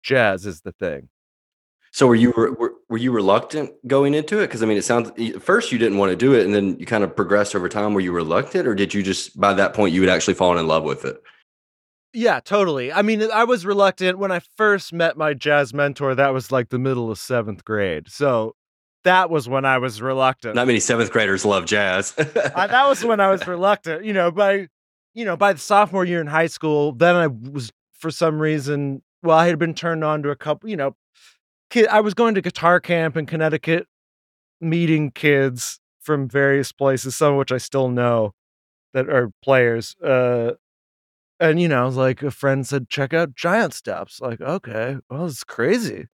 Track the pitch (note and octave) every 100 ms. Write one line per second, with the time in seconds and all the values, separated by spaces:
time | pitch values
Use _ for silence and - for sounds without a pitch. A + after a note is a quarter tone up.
0 | - C3+ A2 F#2+ G2 E2 G2 - F2+ C#2+
1 | B1+ _ _ _ _ _ _ _ _ -
2 | C3 A#2 A#2+ A#2 A#2 B2 A#2 - _ A2+
3 | B2+ A#2 F#2+ G#2+ - D3+ C#3+ - A#2 C3+
4 | C#3+ D3 D3+ G#3 F#3 A#2 A2 G#2 - A#2+
5 | A#2 - A2+ - - G#3 A#3 B2 A2 G2
6 | G2 F2+ C3 B2+ F#2+ G#2 G2 F2+ - A2+
7 | F#2+ - F2+ G2+ G2+ G2+ G2+ G#2+ G#2 G2+
8 | F#2 F2 D#2+ F2 C3+ - C#3+ G2+ G2 G2+
9 | F#2+ F#2 - - G2+ F#2+ G2 - G2+ F2
10 | F#2 F2+ - F#2 F2+ F2 D#2+ D#2+ D2+ C2+
11 | C2+ - - _ _ _ _ _ _ _
12 | _ A#3 A#3 C#3+ - G#3 F#3+ C#3 B2 E3
13 | G#3 A3 A3 A3 A#3 B3 F3 G3+ G3 F#3
14 | F#3 F#3 G3 F3+ - - G#3+ G3+ - E3+
15 | E3 C3+ D3+ C#3 D3 D3 C3+ C#3+ C#3+ C3+
16 | C#3 B2+ C#3 C3 B2 C3 B2 B2+ C3 B2+
17 | A2+ G#2 - B2 G#2+ G2 - G#2+ G2 D#2
18 | D#2+ - C#3+ A#2+ A2 - _ _ _ _
19 | F3+ F#3 F3+ D#3+ A#2+ C3+ C3+ C3 B2+ G#2+
20 | B2+ C3 C3 C3 A#2 A2 B2+ A#2 - A#2+
21 | A2+ A#2 G#2 F#2+ G#2 G2 E2+ G#2 G2 F#2
22 | G2+ - D3 A3+ C#3+ F3 G3+ A#3+ C#4 C4+
23 | A#3 G#3+ G3 F#3+ F3 F3 G3 G3+ E3 D#3+
24 | G#3+ G3 F3 E3+ G3+ G3 F3+ _ _ _
25 | _ A3+ A3 E3+ G3+ F3 - G#3 G#3 F#3+
26 | F3+ F3 D3 D#3+ E3 - D#3 D3 D3 B2
27 | E3+ F3 D#3+ A#2 B2 C#3+ A2+ _ _ _
28 | D#3+ - E3 D3+ D#3 D#3 C3+ D3 C#3+ C3+
29 | _ _ E3 D#3+ E3+ D#3+ E3 D#3 E3+ D#3+
30 | D#3 D3+ C#3+ C#3+ D#3 D3 A3 G3 C#3 -
31 | _ _ _ _ _ _ _ B3 G#3+ G#3+
32 | G#3+ F#3+ A#3 G#3 F3 - E3 F3 - F3
33 | D#3+ D#3+ C#3+ E3 D#3 D3 - E3 - _
34 | _ _ _ _ _ _ E3 E3 E3 D#3+
35 | D3 - D3+ C#3 C3+ B2 - - _ _
36 | - D3+ C3 C#3 C#3 C#3 B2+ - C#3 C3
37 | C3 - D3+ C#3 C3+ B2+ - C#3 C3 B2
38 | A#2+ A#2 G#2+ _ _ _ _ _ _ C3
39 | C3 C#3 A#2+ - - C3+ A#2+ A#2 A2+ -
40 | E3 B2+ B2 A#2+ A#2 - _ _ _ _
41 | _ _ _ _ E3 D#3+ E3+ C3+ B2 C3
42 | C3 C3 C#3+ - C#3 C3+ B2+ C#3 C3 -
43 | C3+ E3 E3+ B2+ E3+ G#3 F#3 - - F2+
44 | G2 - B2+ A#2 C3 F#3 - A2 A#2 C#3
45 | _ C3 F3 B2+ - - B2+ A#3+ G3+ F#2+
46 | -